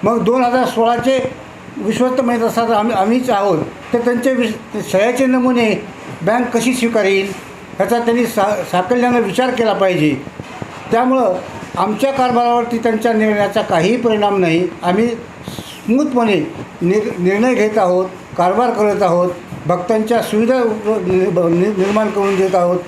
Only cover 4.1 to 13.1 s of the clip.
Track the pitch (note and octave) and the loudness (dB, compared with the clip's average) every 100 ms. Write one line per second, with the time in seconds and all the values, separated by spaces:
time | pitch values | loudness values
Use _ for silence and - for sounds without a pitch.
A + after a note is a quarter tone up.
4.1 | A#3+ B3+ B3+ A3+ A3 - G#3+ E3+ F#3 A3 | 0 0 0 -2 -4 -8 -10 -2 2 2
5.1 | B3 C4 B3+ B3 A#3+ A3 F#3+ - - - | 2 2 2 2 2 2 0 -6 -16 -16
6.1 | - E3 A#3 A#3+ A#3+ A#3 B3+ A#3 A3+ G3 | -6 0 0 0 0 0 0 0 2 2
7.1 | G3 G3 F#3+ - - - - G3 A#3+ A#3 | 0 -2 -8 -14 -18 -18 -4 -2 0 2
8.1 | A#3 A#3+ - G3 G3+ E3+ F3+ F#3 B3 B3 | 0 0 0 0 0 -2 -2 0 0 2
9.1 | A#3+ G#3 F#3+ B3+ B3+ A3+ F#3+ F#3+ E3+ D3+ | 2 0 0 0 0 0 2 2 2 2
10.1 | C3 - - - - - - - A3+ B3+ | 0 -6 -14 -16 -12 -14 -14 -2 0 2
11.1 | C4 A3 F3+ - - - - F#3+ G#3+ C4+ | 2 2 -2 -6 -14 -12 -4 -2 0 0
12.1 | C4+ B3+ A#3+ A#3+ A#3+ A3+ A3+ A#3 A3 A#3 | 2 2 2 2 2 0 -2 0 0 2